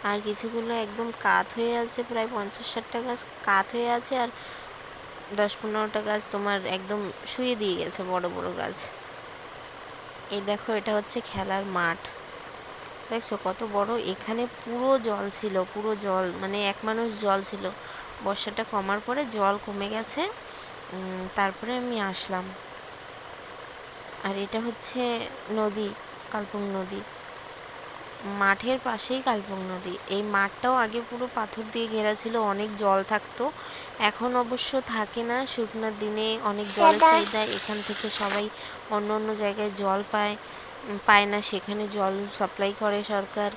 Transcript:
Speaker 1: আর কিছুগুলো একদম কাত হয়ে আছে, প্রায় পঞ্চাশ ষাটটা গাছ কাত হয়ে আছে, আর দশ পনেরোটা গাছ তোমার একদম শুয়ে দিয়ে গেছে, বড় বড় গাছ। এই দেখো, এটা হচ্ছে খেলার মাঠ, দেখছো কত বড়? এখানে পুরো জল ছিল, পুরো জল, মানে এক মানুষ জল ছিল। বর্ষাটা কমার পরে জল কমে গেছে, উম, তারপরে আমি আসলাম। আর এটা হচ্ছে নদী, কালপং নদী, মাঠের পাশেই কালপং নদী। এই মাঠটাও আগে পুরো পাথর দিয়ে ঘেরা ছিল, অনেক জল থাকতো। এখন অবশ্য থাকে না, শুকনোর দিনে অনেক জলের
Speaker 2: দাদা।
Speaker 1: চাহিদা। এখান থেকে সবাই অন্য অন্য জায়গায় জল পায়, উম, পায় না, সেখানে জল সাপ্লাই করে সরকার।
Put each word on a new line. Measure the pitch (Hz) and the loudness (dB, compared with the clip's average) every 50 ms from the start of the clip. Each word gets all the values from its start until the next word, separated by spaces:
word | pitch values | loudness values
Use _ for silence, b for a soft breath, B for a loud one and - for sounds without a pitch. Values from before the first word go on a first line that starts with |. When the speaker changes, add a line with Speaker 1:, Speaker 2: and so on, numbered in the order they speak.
| - | 0
Speaker 1:
আর | 208 208 208 208 | 0 0 0 0
কিছুগুলো | 208 208 202 - 226 233 233 226 226 233 233 220 | -2 -2 -2 -2 -2 -2 -2 -2 0 0 -2 -2
একদম | 208 208 226 233 233 226 - - | -2 -2 -4 -4 -4 -4 0 2
কাত | 202 185 185 185 - - | 4 6 6 4 2 -2
হয়ে | 233 233 233 240 233 233 | 0 0 2 2 0 0
আছে, | 226 - - 240 - | -2 -2 -4 -4 -2
প্রায় | 240 226 220 226 247 | 0 -2 -2 0 -2
পঞ্চাশ | 214 202 196 - - 233 - - | -2 -4 -4 -6 -6 -4 -2 -2
ষাটটা | 233 226 - - 233 233 | -2 -4 -2 -4 -4 -2
গাছ | 254 240 247 - - - - - - | -2 -2 -4 -4 -8 -12 -4 2 4
কাত | 202 196 190 - - | 4 4 4 2 0
হয়ে | 233 240 240 240 240 | 0 2 2 2 2
আছে, | 240 - 269 254 240 | 2 0 2 2 0
আর | 240 240 B B B B B B B B B - - - - - - - - - - 202 202 | 0 -2 B B B B B B B B B -12 -14 -14 -14 -14 -14 -14 -14 -10 -6 2 2
দশ | 208 208 - - | 2 2 2 -2
পনেরোটা | - 214 214 214 214 214 208 214 | -4 -2 0 0 0 2 0 0
গাছ | 214 214 214 214 208 - - | 0 2 0 0 0 -2 -2
তোমার | 202 202 202 202 196 190 - 185 190 | 0 2 2 2 2 0 0 -2 -2
একদম | 190 190 208 208 208 190 - - - - | -2 -2 -2 -2 -2 -4 -6 -8 -6 -6
শুয়ে | - - 254 247 247 | -2 0 2 2 2
দিয়ে | 214 214 202 180 - | 2 2 2 2 0
গেছে, | 165 160 170 - 190 185 | 0 -2 -2 -2 -2 0
বড় | 180 180 180 175 180 | 0 0 0 0 -2
বড় | 180 175 180 175 - | -2 -4 -4 -2 -2
গাছ। | - - 185 - - - - - - - - - - - - - - - - - - - - - - - - - - - - - - - - | -4 -2 -2 -2 -4 -4 -6 -10 -14 -14 -14 -12 -12 -14 -14 -12 -14 -14 -14 -14 -14 -14 -14 -14 -14 -14 -14 -14 -14 -14 -14 -14 -8 -4 -2
এই | 202 196 202 | -2 0 0
দেখো, | 208 202 - - 226 214 | 0 0 0 0 0 0
এটা | 202 226 214 208 | 2 2 2 2
হচ্ছে | 208 - - 240 - - | 2 2 -2 -2 -2 -4
খেলার | - 196 190 196 190 196 196 202 190 180 | -4 -4 -2 0 0 0 0 0 0 2
মাঠ, | 175 170 165 - - - - - - - - - - - - - - - - - - - - - - - | 2 2 2 0 -6 -12 -12 -12 -12 -12 -12 -12 -12 -12 -12 -12 -12 -12 -12 -12 -12 -12 -12 -12 -8 -4
দেখছো | 226 233 226 - 214 196 - | -4 -2 0 -2 -2 -2 -2
কত | 185 185 - 233 220 202 | -2 -2 -2 -4 0 2
বড়? | 202 202 208 233 240 - - 190 | 2 2 2 2 0 0 -2 -2
এখানে | - - - 220 233 240 240 - - | -2 -2 -4 -2 0 -2 -2 -4 -10
পুরো | - 233 233 240 254 262 269 269 220 233 | -8 -6 -2 2 4 6 6 6 4 2
জল | 208 202 202 202 196 - | 0 0 0 -2 -2 -2
ছিল, | - 214 190 190 185 180 - | -2 0 2 2 0 0 -2
পুরো | 208 208 220 220 202 208 | -2 0 0 0 0 0
জল, | 202 190 185 185 180 175 180 | 0 2 2 2 0 -2 -2
মানে | 190 190 196 208 202 196 | -4 -2 0 2 2 0
এক | 202 - - 220 | 0 0 -2 -2
মানুষ | 220 226 233 233 214 208 214 | 0 0 0 -2 -2 0 4
জল | 202 196 196 196 - | 4 4 4 2 -2
ছিল। | - 196 196 185 190 - B B B B B B - - 226 | -6 -4 -4 -6 -6 -6 B B B B B B -12 -4 -2
বর্ষাটা | 196 202 - - 214 208 - 226 - | -2 0 0 0 -2 0 -2 -4 0
কমার | - 208 190 190 202 208 214 - | 0 -2 2 2 0 0 0 0
পরে | 240 277 294 240 220 | 0 0 0 0 0
জল | 214 196 196 202 208 - | 4 4 4 4 2 0
কমে | - 202 202 202 202 220 | -6 -4 -4 -4 -2 -2
গেছে, | 220 220 - - 285 330 403 440 - B B B B B B B B - - - | 2 4 4 4 4 2 -2 -2 -8 B B B B B B B B -12 -10 -8
উম, | 185 190 190 185 185 185 185 - - | -6 -6 -6 -4 -4 -6 -4 2 2
তারপরে | 202 196 190 - - 220 247 254 | 2 2 2 -2 -4 -4 -2 -2
আমি | 247 247 240 226 202 196 | -2 -2 0 0 0 0
আসলাম। | 185 - - - 196 185 185 190 185 - - - - - - - - - - - - - - - - - - - - - - - - - - - - - - - - - - | 0 -2 -2 0 -2 -2 -2 -4 -10 -12 -12 -14 -14 -14 -14 -14 -14 -14 -14 -14 -14 -14 -12 -14 -14 -14 -14 -14 -14 -14 -14 -14 -12 -14 -14 -14 -14 -14 -12 -12 -10 -6 -4
আর | 196 196 196 202 | -4 -2 -2 -4
এটা | 202 - 220 226 233 | -2 -2 -2 -2 -2
হচ্ছে | 220 - - - - 254 247 240 240 226 240 - - - - - 214 220 | -4 -2 -2 -2 0 0 0 0 0 -2 -4 -6 -8 -10 -6 -4 0 2
নদী, | 214 214 202 214 214 202 208 - - - - - - - - | 2 2 0 0 -4 -4 -4 -8 -12 -14 -14 -14 -12 -6 -4
কালপং | 214 208 202 - 208 202 202 196 190 | -4 -4 -4 -4 -4 -4 -2 -2 -4
নদী, | 185 185 196 196 214 - - - - - - - - - - - - - - - - - - - - - - - - 202 202 202 | -4 -4 -6 -8 -8 -10 -12 -14 -14 -14 -14 -14 -14 -14 -14 -14 -14 -12 -12 -12 -12 -12 -12 -12 -12 -14 -12 -8 -6 -4 0 4
মাঠের | 202 196 196 196 - 240 262 262 - | 6 6 6 4 4 0 0 2 2
পাশেই | 254 226 208 - - 247 262 262 269 | 0 0 0 0 0 0 2 2 2
কালপং | 233 208 196 202 196 190 185 185 | 2 2 0 -4 -6 -6 -4 -4
নদী। | 185 180 185 185 180 - - - 190 | -4 -4 -4 -6 -6 -6 -4 -2 0
এই | 202 208 214 208 | 0 0 2 4
মাঠটাও | 196 196 196 - - - 247 254 254 233 | 4 4 2 0 0 2 4 4 4 4
আগে | 214 214 240 233 - | 2 0 -4 -4 -4
পুরো | 247 240 254 247 - 240 | -4 -4 -4 -2 -2 -2
পাথর | 220 208 - 220 220 214 - | -2 -2 -4 -8 -8 -4 -2
দিয়ে | 233 233 220 220 | -2 -2 0 0
ঘেরা | 220 214 214 214 214 | 2 4 2 2 2
ছিল, | - 226 226 233 220 208 196 | -2 0 2 2 2 2 2
অনেক | 196 208 214 208 202 214 | 0 0 -2 -2 2 4
জল | 202 190 190 196 - | 6 6 6 4 2
থাকতো। | 220 208 - - - - 240 285 - B B B B B B B B - 226 208 | 0 0 0 -4 -4 -2 -2 -2 -2 B B B B B B B B 4 4 4
এখন | 208 - 233 247 247 247 247 | 4 4 0 2 4 2 2
অবশ্য | 233 254 254 - - - 269 247 - 233 | 2 2 0 0 2 2 0 0 0 0
থাকে | 226 214 208 - 240 233 233 | 0 0 0 0 -2 0 0
না, | 240 254 269 262 - | 2 0 0 0 0
শুকনোর | - 226 214 - 220 220 220 214 202 214 | 0 -2 -2 0 -2 -2 -2 -2 -2 -2
দিনে | 214 214 214 220 220 220 226 233 214 | -2 0 2 2 2 0 2 0 0
অনেক | 202 208 208 202 196 | 0 0 -2 -2 4
জলের | - 320 320 311 311 | 8 10 10 10 12
Speaker 2:
দাদা। | 320 320 | 10 10
Speaker 1:
চাহিদা। | 320 320 320 - - 214 214 214 - - | 10 10 6 4 2 2 4 4 2 0
এখান | - - 214 208 202 - | 0 0 0 0 0 -2
থেকে | 208 - - 214 - - | -2 0 0 0 2 2
সবাই | 208 202 196 208 208 214 B B B B B B B - 220 | 2 2 2 2 0 0 B B B B B B B 0 0
অন্য | 208 208 208 214 214 | 0 2 2 2 2
অন্য | 214 214 220 208 214 | 2 0 0 0 0
জায়গায় | 202 202 214 208 208 196 196 | 0 2 2 -2 -2 0 0
জল | 202 196 190 196 208 - - | 2 2 2 2 2 0 2
পায়, | 214 208 208 208 214 B B B B B B B B - 254 | 2 2 2 0 -4 B B B B B B B B -8 -6
উম, | 202 202 - - | -6 0 6 10
পায় | 214 202 202 202 | 10 10 10 6
না, | 202 208 208 - | 2 2 2 0
সেখানে | - 190 - - 202 208 214 202 202 208 | 0 -2 -2 -2 -4 -2 -2 -2 0 2
জল | 196 190 190 196 202 202 - - | 2 2 2 0 -4 -4 -2 -2
সাপ্লাই | 208 185 - - 202 196 202 - | -2 -2 0 0 0 0 0 2
করে | 214 208 202 202 208 - 214 | 0 2 2 2 0 0 0
সরকার। | 202 196 - - 214 208 208 - | 0 0 -2 -2 0 0 0 -2